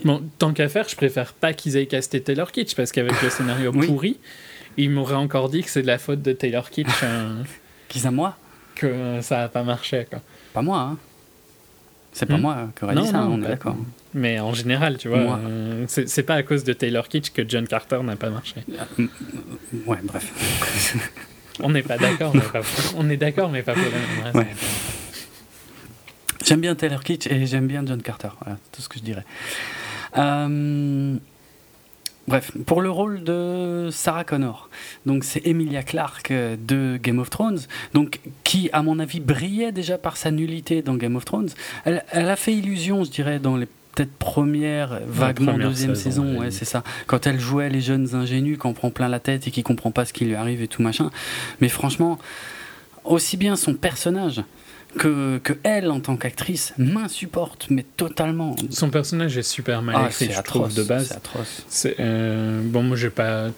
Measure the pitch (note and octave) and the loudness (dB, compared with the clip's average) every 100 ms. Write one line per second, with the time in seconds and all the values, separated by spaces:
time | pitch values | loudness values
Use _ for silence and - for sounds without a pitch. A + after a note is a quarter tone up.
0 | D#3 C#3+ D3+ - D#3+ D3+ D3 G3+ A3 - | 2 2 -2 0 2 2 2 2 -2 0
1 | C3+ C3 B2 - D#3+ D#3 D3+ C3+ C3+ C3+ | 0 2 -4 0 0 0 0 0 2 -2
2 | C3 C3+ C#3 C#3+ F3 - A3+ - B2 - | -2 -2 0 -2 -2 -2 -2 -2 0 0
3 | B2 A#2+ B2+ - B2+ B2 B2+ C3+ E3 C#3 | 2 2 2 0 0 2 2 4 4 2
4 | F3+ C4+ - - - - - - C#3+ C#3 | 0 -2 -8 -20 -20 -20 -8 0 2 2
5 | C3+ C#3 C#3+ C#3 C3 D#3 - D3 B2+ A#2+ | 2 0 2 2 2 0 0 0 4 2
6 | - C#3+ C3+ C3 B2+ A#2+ A#2+ - C#3+ - | 2 0 0 0 0 -2 -2 -4 0 0
7 | B2 A#2 A2 A2 C#3 - - - - C3 | 0 0 -2 -4 -8 -12 -20 -20 -10 -2
8 | B2+ B2+ F#3 - - - - - C#3+ B2 | 0 2 0 -2 -16 -20 -18 -2 -2 0
9 | B2 A#2+ A#2+ B2+ A#2 A#2+ A#2+ A#2+ - C3 | -2 -4 0 0 0 -2 0 -2 -2 -4
10 | A#2 - - - - - D#3 F#3+ B2+ D3+ | -4 -10 -14 -20 -8 -2 0 0 0 -6
11 | - - - - - - - - - - | -12 -20 -20 -20 -20 -20 -20 -20 -20 -20
12 | - - A2 D3+ D3 C3+ A2+ - G2+ D3 | -18 -4 2 2 2 0 -6 -6 0 2
13 | G#3+ G3 - A2+ G#2+ B2 A#2+ A2+ A#2+ - | 2 2 2 0 0 -4 -4 -6 -8 -12
14 | - C#3+ A#2+ A2+ G#2+ A#2 A#2+ C3 D#3 B2+ | -10 -2 0 0 0 -2 0 2 0 -2
15 | A#2 A#2+ A#2+ A#2+ A2 A2+ A2 A2+ B2 - | 0 2 2 0 -2 -4 -4 -4 -2 -2
16 | B2+ - C#3 D#3+ C#3 C#3+ B2 B2 B2 A#2 | 0 0 2 0 2 0 0 0 0 0
17 | - D3+ D3 - A2+ A#2+ A#2 A2+ - B2+ | 0 -4 -2 -4 -2 -2 0 -2 -2 -2
18 | B2+ G2+ A2+ A2 - A#2+ - - - - | -2 -2 -4 -4 -8 -12 -12 -10 -6 -2
19 | A#2+ - - - - - - A#2 A2 G2+ | -2 -4 -12 -12 -12 -16 -10 -8 -4 -4
20 | G2+ - - - - - - G2 - A#2 | -4 -8 -8 -4 -2 0 -2 0 0 -2
21 | - - - - - - C#3 D3+ - A#2+ | -4 -10 -18 -20 -18 -4 2 2 2 2
22 | F#3+ F3 D#3 C#3 G#2+ A#2 A2 - - F3 | 2 2 4 4 4 0 -2 -2 -2 0
23 | D3+ C#3+ D3+ D3 F#3 C3 B2+ A#2+ B2 A#2+ | 0 2 2 2 0 0 0 2 2 0
24 | A#2 A2+ A2+ A#2+ G#2+ G#2+ - - - - | -2 -4 2 2 2 -2 -4 -4 -6 -8
25 | - - - - - - - - - - | -10 -14 -16 -20 -20 -20 -20 -20 -20 -20
26 | - - - - - D#3 F3 E3 D#3 C#3 | -20 -12 -10 -2 4 4 4 0 0 -2
27 | - E3+ - C3+ C3 C3+ C3 C#3+ C3+ B2 | -2 -2 2 2 2 2 2 0 -2 -4
28 | A#2 A2 G#2 - - G2+ - - - A#2 | -4 -8 -8 -8 -10 -10 -12 -14 -12 -10
29 | A2 G2+ - - - - - - - - | -8 -8 -10 -12 -10 -8 -8 -8 -10 -10
30 | - - C#3+ C#3+ D3 D3 D3 D3 C#3+ C#3 | -4 2 2 2 2 2 2 2 2 2
31 | C#3 B2+ - - - - - - - - | 0 -2 -6 -20 -20 -20 -20 -20 -20 -14
32 | - - - C3 - - B2 E3 F#3+ F3 | -14 -10 0 0 0 -6 2 2 4 0
33 | G#3 G3 E3 F3 F3 F3+ F3+ F3 E3+ - | 0 -2 -2 0 0 -2 -2 -2 -4 0
34 | - E3 E3+ C#3+ C3 A2 - - - - | 0 0 -2 0 0 -4 -14 -18 -16 -6
35 | C3+ C#3 C3 D#3 F3+ E3 D#3 C#3 C3+ E3 | 0 0 0 -2 2 2 2 -2 -2 -2
36 | D3+ - - C3 A#2 A2 A2+ C3+ C3 B2+ | -4 -6 -2 0 0 -2 0 2 2 0
37 | B2 A#2+ B2 - A3 F#3 C3 - - D3 | 2 2 0 0 0 0 -4 -12 2 4
38 | D3 - - C3+ - F#3 F3 D#3 D#3 D#3 | 4 -2 -12 -18 -2 0 2 2 2 0
39 | D3+ E3+ C3+ C#3 F3 G#3 A#3 F#3 E3+ F3+ | -2 -2 0 0 0 0 -2 -2 -2 -2
40 | E3 D#3+ D#3+ D#3 E3 E3 C#3+ E3 C#3+ B2+ | -2 -2 0 0 0 -4 -2 0 2 0
41 | A#2 B2 - G#3 F#3+ - - - - E3+ | 0 -2 -2 -2 -2 -4 -12 -4 0 0
42 | - E3+ E3+ G3 - A3 G3 F#3+ F3 G3 | 0 0 2 2 2 2 0 -2 0 2
43 | D#3+ - C#3+ D3 C3+ C3 A#2+ - - - | 0 0 0 2 2 0 -2 -8 -6 -2
44 | C#3 - - - D3 D3 D3+ D3 C#3 A#2 | -2 -2 -2 2 2 2 0 0 -2 -4
45 | A2+ A2+ C3 B2+ C3+ A2+ C3 C3 C3+ C3+ | -4 2 2 4 4 4 2 2 0 0
46 | C3 C3 C#3 B2 A#2+ G2 A#2 B2 - - | 0 0 2 0 -2 -4 -2 -4 -4 -8
47 | - B2 C#3+ C3 A#2+ C#3+ C#3+ C3+ B2 C3+ | 0 2 4 0 2 0 2 0 2 2
48 | B2+ B2+ B2 C3 C#3+ D3 B2+ A2+ C#3+ - | 2 0 2 2 2 0 -2 -2 -4 0
49 | B2 A#2+ - C3+ C3+ F3+ - A#2 A2+ A#2 | 0 0 0 -2 0 -2 0 0 2 0
50 | A#2+ - A#2 G#2+ A#2 A#2+ A2+ - A2+ G#2+ | 0 0 0 0 0 -2 -4 0 0 2
51 | D#3 - - - - - B2+ - C#3 - | 0 -2 -8 -8 -8 2 2 4 0 2
52 | E3+ D#3+ - - - - - - - - | 2 2 -6 -14 -14 -14 -16 -18 -20 -16
53 | - E3 E3 F#3 G3+ G3 - C#3 F3+ C3 | 2 4 4 2 2 2 2 2 0 0
54 | E3+ F#3 F3+ B2 G2+ - - - - - | 0 0 0 -2 -6 -12 -20 -20 -12 0
55 | D#3 C#3+ C3+ C3 - C#3 G#3 G#3+ F3+ C#3 | 2 2 2 0 0 0 2 2 2 0
56 | B2+ B2 B2 - - F3 - - B2+ G#3 | 0 -2 -2 -4 -4 -2 -4 2 4 4
57 | G#3 - F#3 F3 E3 - - C3+ - - | -2 -6 -4 -2 -4 -6 0 0 0 -4
58 | E3 - D#3+ E3 D#3+ - A#2 C#3 D3 D3 | -2 0 0 2 0 -2 -4 0 2 2
59 | D3 E3 E3 B2+ A2+ - B2 A#2 A#2 C3 | 0 0 0 0 -2 -2 -2 0 2 2
60 | B2+ A2 A#2 G2 - B2+ A2+ G#2+ G#2+ B2 | 2 0 -2 -2 0 0 2 0 2 2
61 | C3 - - A#2 A2+ - - - - - | 0 -6 -8 -8 -8 -10 -6 -2 -2 0
62 | A#2 A2+ A2+ A2 A2 A2 A2+ A#2+ B2 B2 | 0 2 2 0 0 0 2 2 2 2
63 | A#2 - A2 A2 A2 | 0 0 0 0 -2